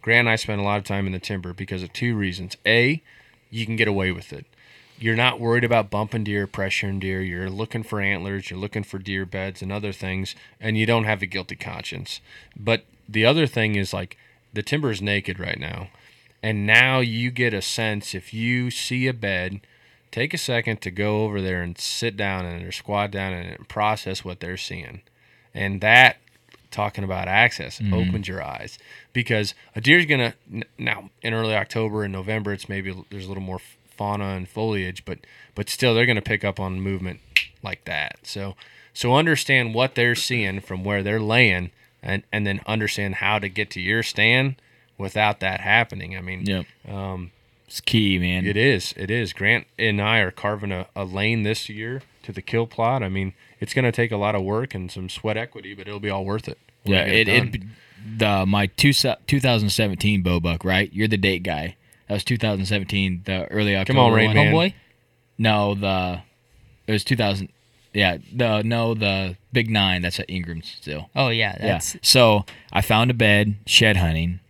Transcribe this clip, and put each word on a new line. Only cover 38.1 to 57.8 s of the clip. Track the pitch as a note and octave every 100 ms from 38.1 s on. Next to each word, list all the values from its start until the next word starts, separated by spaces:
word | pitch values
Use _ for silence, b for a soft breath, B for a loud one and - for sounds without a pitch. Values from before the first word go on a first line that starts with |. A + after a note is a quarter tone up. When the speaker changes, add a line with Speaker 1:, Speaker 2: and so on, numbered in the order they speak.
| -
Speaker 1:
So, | - G2+ G2 - B B B
so | - A#2+
understand | C3+ E3 D3 - C3+ A#2
what | A2 C3
they're | - A#2+
seeing | A#2 - B2 G2 G2
from | - F#2
where | G2 G2+
they're | G2 A2
laying | G#2+ A#2 A#2 F#2 F2 b b _
and, | - G2 -
and | G#2 G2+
then | G2 -
understand | A2 G#2 - G2+ F#2+
how | G2 G#2+
to | G2
get | F#2+ G#2
to | F#2
your | F2+ A2+
stand | A2 - A2 B2 C3+ C3 b b b -
without | G2 G#2+ G#2+ G2+
that | F#2+ F#2
happening. | G2+ A2 A2+ F#2+ F2 F#2+
I |
mean, | F2+ F#2 G2+
Speaker 2:
Yep. | F#2+ E2 _ -
Speaker 1:
um, | G2+ G2 F#2 F2+ _ _ _ _
Speaker 2:
It's | -
key, | - A2+ G2+ F#2
man. | F2+ F2+ F#2+
Speaker 1:
it | G2+
is. | C3+ G2+ - -
It | F#2
is. | A#2+ G2+
Grant | - G2 A#2 - -
and | A2+ G2+
I | G#2 A2+
are | F#2
carving | - G#2 G#2 G#2
a, | F#2 F#2 -
a |
lane | F#2+ F#2+ G#2 A#2
this | G#2 A2 -
year | G#2+ A2+ C3 - _
to | -
the | F#2+
kill | - A#2 A#2
plot. | - A2+ C3
I | G2
mean, | F#2+ F#2+ - b b
it's | G#2
gonna | - B2
take | A2+ A#2
a | G#2+
lot | G#2
of | G#2
work | F#2+ A2 C3
and | G2 F2+
some | F#2+ F#2
sweat | - A2 G#2+
equity, | A#2 A2 F#2+
but | G2 F#2+
it'll | G#2
be | G#2
all | G2
worth | F#2+ G#2+ -
it. | - _ _
We'll | - F#2+
Speaker 2:
Yeah, | D#2+
Speaker 1:
get |
it | A2+ G#2+
Speaker 2:
it, | A#2+ -
it, | -
Speaker 1:
done. | G2 A2+